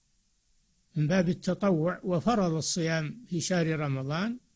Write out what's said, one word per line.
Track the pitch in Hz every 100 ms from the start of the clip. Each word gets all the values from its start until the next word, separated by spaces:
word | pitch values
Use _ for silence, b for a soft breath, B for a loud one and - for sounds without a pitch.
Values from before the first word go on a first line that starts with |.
| _ _ _ _ _ _ _ _ _ 156
من | 151
باب | 190 175
التطوع، | - 180 175 202 160 170 175
وفرض | 190 175 214 226 180
الصيام | 160 - 180 160 160 147 226 -
في | 170
شهر | - 180 160 151
رمضان | 147 131 135 160 220 247 _